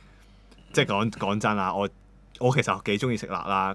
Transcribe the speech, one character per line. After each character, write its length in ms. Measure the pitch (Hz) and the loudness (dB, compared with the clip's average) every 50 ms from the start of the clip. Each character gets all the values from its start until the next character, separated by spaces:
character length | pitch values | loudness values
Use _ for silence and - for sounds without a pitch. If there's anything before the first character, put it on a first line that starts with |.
| - - - - - - - - - - - - - - | -20 -20 -20 -20 -20 -20 -20 -20 -20 -20 -20 -20 -20 -4
即 100 | - - | 0 0
係 40 | 139 | 0
講， 260 | - 101 98 110 113 | 2 2 0 0 0
講 280 | 101 - 110 98 101 107 | -2 -2 -2 -2 0 0
真 180 | 107 110 107 101 | 0 0 0 0
啊， 160 | 95 92 85 | 0 -2 0
我， 160 | 98 101 98 - - - - - - - - - - | -2 -2 -4 -4 -10 -20 -20 -20 -20 -20 -20 -6 0
我 140 | 123 127 131 | 2 2 4
其 80 | 143 | 4
實 200 | - - 98 95 - | 2 2 0 -2 0
幾 140 | - 104 104 | 0 0 0
鍾 140 | 131 127 | 0 0
意 60 | 120 104 | -2 -2
食 80 | - - | -4 -6
辣 160 | 95 87 - | -6 -6 -4
啦。 300 | 95 101 98 95 95 98 | 0 0 0 0 0 -2